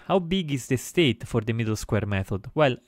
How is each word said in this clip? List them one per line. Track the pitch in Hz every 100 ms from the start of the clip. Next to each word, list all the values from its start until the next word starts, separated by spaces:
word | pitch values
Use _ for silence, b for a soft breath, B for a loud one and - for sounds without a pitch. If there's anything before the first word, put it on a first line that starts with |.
| -
How | 185
big | 170 190 160
is | 139 -
the | 127
state | - - 156 107 -
for | 120
the | 107
middle | 113 110 107
square | - 104 101
method? | 98 95 98 120
Well, | - 147 120